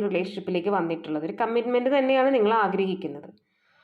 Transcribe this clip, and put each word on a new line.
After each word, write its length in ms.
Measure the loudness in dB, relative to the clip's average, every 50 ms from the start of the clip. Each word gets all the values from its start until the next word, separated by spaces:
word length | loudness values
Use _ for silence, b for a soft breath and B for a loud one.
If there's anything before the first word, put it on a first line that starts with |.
| 2
റിലേഷൻഷിപ്പിലേക്ക് 640 | 2 0 -2 -2 -4 -6 -8 -6 -2 -2 -2 0 0 0
വന്നിട്ടുള്ളത്. 480 | 0 0 0 -2 -4 -6 -6 -6 -4 -4 -4
ഒരു 60 | -4 -2
കമ്മിറ്റ്മെന്റ് 500 | -2 0 0 -2 -2 0 0 0 2 2 2
തന്നെയാണ് 320 | 2 2 4 4 4 4 4 4
നിങ്ങൾ 160 | 4 4 4 4 2 2
ആഗ്രഹിക്കുന്നത്. 640 | 0 0 0 0 -2 -2 -4 -6 -10 -10 -10 -16 -20 -20 _ b b b b b b b b